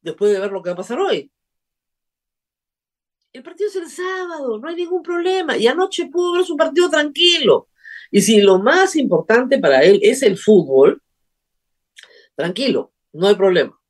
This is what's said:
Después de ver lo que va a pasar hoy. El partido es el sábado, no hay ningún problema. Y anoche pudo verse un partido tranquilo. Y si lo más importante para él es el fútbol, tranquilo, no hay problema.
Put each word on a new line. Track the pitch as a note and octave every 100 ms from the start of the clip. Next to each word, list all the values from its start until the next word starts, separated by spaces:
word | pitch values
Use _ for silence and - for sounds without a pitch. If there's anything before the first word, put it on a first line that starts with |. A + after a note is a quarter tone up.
Después | E3 D#3 G#3
de | G3+
ver | G3+
lo | G3
que | F3
va |
a | F3
pasar | - B3+
hoy. | G4 F#3 - _ _ _ _ _ _ _ _ _ _ _ _ _ _ _ _ _ _ _ _
El | B3+
partido | D4 F4 G#4
es | F#4+
el | E4
sábado, | - F#4 F#4 F4+ D#4+ C4 G#3+
no | D4
hay | E4+
ningún | E4+ F4+
problema. | - F4 F4 F#4+ E4 -
Y | A3
anoche | D#4+ G4 - C#4
pudo | F4 F4
verse | F4 F4+
un | D4+
partido | D#4+ D4+ F4
tranquilo. | D#4 D4 C#4 F4 E4+ A#3 C3 _ _ - - -
Y | G3+
si | G3 A3
lo | G3 F#3
más | G#3+ F4 F#4+ D#4+
importante | A#3+ D#3+ - A3+ C4 C4+
para | D3+ C3
él | E3 G3+
es | G#3 B3+
el | A#3+ F#3
fútbol, | - G#3 D#3+ C3+ D3+ - _ _ _ _ _ _ _ _ _ - - _ _ -
tranquilo, | E3+ F#3 C4+ - - _ _
no | D3+ F#3+
hay | F#3+
problema. | G3 F3 B2 _